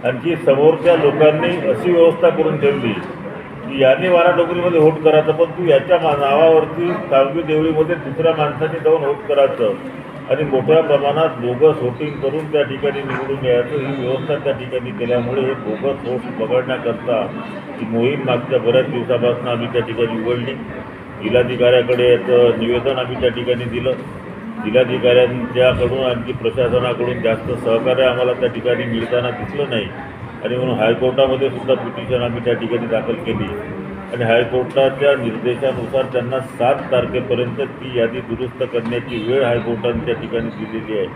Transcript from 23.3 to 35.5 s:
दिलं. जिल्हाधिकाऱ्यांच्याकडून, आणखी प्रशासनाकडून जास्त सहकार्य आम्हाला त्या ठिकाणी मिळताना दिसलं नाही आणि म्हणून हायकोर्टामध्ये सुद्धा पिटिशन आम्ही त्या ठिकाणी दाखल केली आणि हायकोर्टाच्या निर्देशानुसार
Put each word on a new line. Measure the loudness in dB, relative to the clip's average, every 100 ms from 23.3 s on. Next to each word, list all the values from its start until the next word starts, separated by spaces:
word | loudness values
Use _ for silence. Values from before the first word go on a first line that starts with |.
| -2 -2 -2
दिलं. | -2 -4 -2 -4 -6 -14 -14 -14 -12 -8 0
जिल्हाधिकाऱ्यांच्याकडून, | 2 2 2 4 6 4 0 -4 2 2 2 -2 0 -2
आणखी | -2 -6
प्रशासनाकडून | -4 -2 0 0 0 0 -2 -4 -2
जास्त | 0 0 -2
सहकार्य | -4 0 0 2 2
आम्हाला | 2 2 0
त्या | 0 -2
ठिकाणी | -2 -2 -2 -2
मिळताना | -4 -2 -2 -2
दिसलं | -6 -8 -6 -4
नाही | -4 -4 -10 -14 -14 -14 -8
आणि | -6 -2
म्हणून | -2 2
हायकोर्टामध्ये | 2 2 2 2 2 2 -2
सुद्धा | -2 -2
पिटिशन | 0 -2 -8 -4 -2
आम्ही | -2 -2 -2
त्या |
ठिकाणी | -2 0 -2 0
दाखल | -2 -2
केली | -6 -4 -4 -4 -6 -10 -10 -12 -12 -10
आणि | -4
हायकोर्टाच्या | 2 4 4 0 0 2 2 4 2 2
निर्देशानुसार | 0 -2 -2